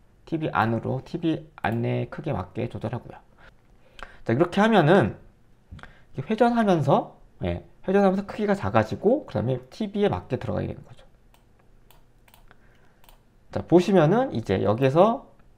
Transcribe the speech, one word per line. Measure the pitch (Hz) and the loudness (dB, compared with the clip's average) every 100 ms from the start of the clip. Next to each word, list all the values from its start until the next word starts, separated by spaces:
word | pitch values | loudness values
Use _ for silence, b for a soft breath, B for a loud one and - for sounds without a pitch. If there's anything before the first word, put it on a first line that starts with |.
| _ _ - | _ _ -8
티비 | 160 156 | -6 -2
안으로, | - 110 113 - 127 - | 0 0 -2 -4 -6 -8
티비 | 170 165 156 - - | -6 -4 -4 -6 -8
안에 | - 117 120 123 120 | -6 -4 -4 -4 -6
크게 | - 151 | -8 -6
맞게 | 110 92 - 110 | -6 -8 -8 -8
조절하고요. | - 107 117 - - - _ B _ _ _ B B B B - | -8 -8 -10 -12 -20 -20 _ B _ _ _ B B B B -2
자, | |
이렇게 | 117 175 - | 0 0 2
하면은 | 220 220 151 190 107 - - _ _ _ _ - B B B | 4 4 6 4 4 -2 -16 _ _ _ _ -20 B B B
이렇게 | - - | -10 -6
회전하면서, | 220 240 240 208 175 135 196 - - - - 90 | 0 2 2 2 2 2 0 0 -10 -20 -8 -6
예, | 87 - - - | -6 -8 -10 -2
회전하면서 | 190 196 190 202 | 2 2 0 -4
크기가 | - 214 196 | -4 -2 -2
작아지고, | 196 - 214 202 196 277 - | 0 0 0 0 0 0 -2
그 | |
다음에 | - 110 127 - | -4 -4 -4 -8
티비에 | - 214 202 202 | -8 -6 -2 -2
맞게 | 90 - 131 | -2 -6 -8
들어가게 | - 98 92 | -6 -6 -6
되는 | - | -10
거죠. | - - - _ _ _ _ _ _ _ _ - _ _ _ _ - b b b b b b - _ _ - | -18 -20 -20 _ _ _ _ _ _ _ _ -20 _ _ _ _ -20 b b b b b b -20 _ _ -12
자, | 104 - | -10 2
보시면은 | 170 180 190 151 220 262 | 2 6 4 6 4 0
이제 | 117 110 95 | -4 -2 0
여기에서 | 101 110 135 147 208 269 - - _ | 0 2 2 4 4 2 -8 -20 _